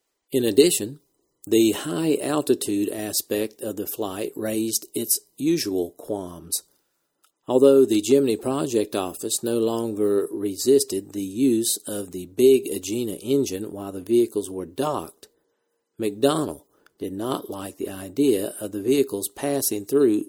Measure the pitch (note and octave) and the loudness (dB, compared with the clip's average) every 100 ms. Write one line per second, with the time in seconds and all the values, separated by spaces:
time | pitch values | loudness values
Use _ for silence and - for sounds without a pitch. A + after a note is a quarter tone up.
0 | _ _ _ C3 A#2 G#2 E3+ - A2 D3 | _ _ _ 0 4 6 6 4 -4 -10
1 | _ _ _ _ - A2 A2+ G#2 D#3 E3 | _ _ _ _ 2 4 6 2 -4 -2
2 | E3 - C3+ D3+ C#3 B2+ - G2+ G#2 A2 | 0 0 0 -2 0 0 0 -2 -2 -4
3 | G#2+ F#2+ - G#2 G#2+ - A2+ G2+ F#2+ - | -6 -6 -4 -4 -4 -6 -8 -8 -8 -6
4 | G#2 F#2+ A2+ - A2 A2 A2+ A2 - B2 | -6 -6 -8 -6 -4 -2 -2 -4 -6 -6
5 | A#2 - - - C#3+ E3+ G#2 F#2 E2+ - | -4 -4 -6 -4 -2 0 -2 -2 -4 -8
6 | - G2+ F2+ F2 E2 - - _ _ _ | -8 -8 -8 -14 -8 -8 -8 _ _ _
7 | _ _ _ _ - C#3+ C#3 C3+ A#2+ G#2+ | _ _ _ _ 0 6 8 8 6 4
8 | G#2+ C#3 C3+ G#2+ B2+ C#3 D3+ A#2 G#2 G#2 | 4 4 4 0 -2 -4 -2 -2 0 -2
9 | F#2 E2 A2 - A#2 A#2 A2+ A#2 A#2 G#2 | -4 -6 -6 -6 -2 -2 0 -2 -4 -2
10 | G#2 G2+ F#2 G2+ G2+ F#2 B2 C#3 - F#2+ | 0 0 -2 -4 -6 -2 4 4 2 -4
11 | G2 G2+ G2 G2+ C3+ A2+ A#2 - - G#2 | -6 -8 -6 0 2 2 0 -4 -6 -10
12 | F#2 F2+ F2+ F#2+ C3 C3 G2+ G2 F#2 A#2 | -8 -10 -8 4 6 6 4 -6 -6 -6
13 | A#2 F#2 A#2 C#3 A2+ F#2+ A2 G2 G2 F#2+ | -6 -6 -2 -2 -2 -6 -8 -10 -10 -10
14 | F#2 A#2 A2+ G#2 F#2 F#2 F2 F2+ D3 B2+ | 0 2 2 -2 -6 -8 -8 -4 -4 -4
15 | E2 - - _ _ _ _ _ _ - | -8 -16 -20 _ _ _ _ _ _ -6
16 | A2 G#2 C#3 D#3 B2 - _ _ _ _ | -6 0 0 0 -2 -8 _ _ _ _
17 | F#2+ G2 A#2+ - - G2 G2 - - F#2+ | -10 -6 -6 -6 -8 -10 -10 -10 -10 -10
18 | F#2+ G2 C#3+ G2 G#2 - G#2 G#2 G#2 C#3+ | -6 0 2 2 0 -8 -8 -4 0 2
19 | - G2 G2 - C#3+ C#3+ - G#2 G2+ C#3 | 0 -4 -6 -6 -4 -2 -2 -4 0 4
20 | C3 G#2+ | 4 4